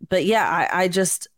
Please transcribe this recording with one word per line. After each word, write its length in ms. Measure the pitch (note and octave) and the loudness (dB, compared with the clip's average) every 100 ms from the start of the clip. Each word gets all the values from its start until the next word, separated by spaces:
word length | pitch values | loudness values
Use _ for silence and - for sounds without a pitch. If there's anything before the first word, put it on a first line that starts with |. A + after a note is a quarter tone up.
| - | -4
but 160 | F#3 | 0
yeah, 260 | E3 A3 F#3 | 2 2 0
I, 320 | E3+ C3+ F3 | 0 0 0
I 60 | F#3 | 0
just, 400 | F3+ F#3 - - | 0 0 -2 -10